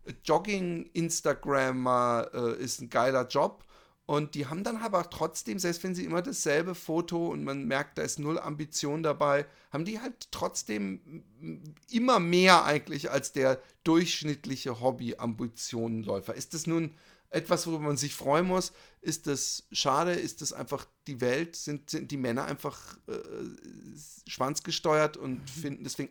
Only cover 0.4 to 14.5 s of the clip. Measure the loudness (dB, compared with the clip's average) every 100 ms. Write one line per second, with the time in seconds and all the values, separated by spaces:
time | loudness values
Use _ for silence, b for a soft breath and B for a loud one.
0.4 | 4 0 0 -2 -4 -2 0 2 0 0
1.4 | 2 2 4 2 4 6 6 4 0 0
2.4 | 0 0 -4 -6 0 4 4 4 2 2
3.4 | 2 0 -16 b b b -2 0 0 -4
4.4 | -4 -4 -4 -4 0 0 0 -2 -2 -2
5.4 | -6 -2 0 -2 -4 -4 -2 -2 -2 -2
6.4 | 2 2 2 -4 -2 -2 0 -2 -2 -2
7.4 | -4 -4 0 0 -2 -4 -4 -2 -2 -2
8.4 | -4 -6 -6 -4 -2 0 0 2 4 2
9.4 | 0 B B -6 -4 -6 -8 -10 -12 -6
10.4 | -4 -4 -4 -4 -4 -6 -12 -18 -18 -14
11.4 | -12 -12 -14 -20 -4 0 4 4 6 8
12.4 | 10 10 8 2 0 -6 -2 -2 0 2
13.4 | 2 2 B B 4 4 4 0 -2 -4
14.4 | -4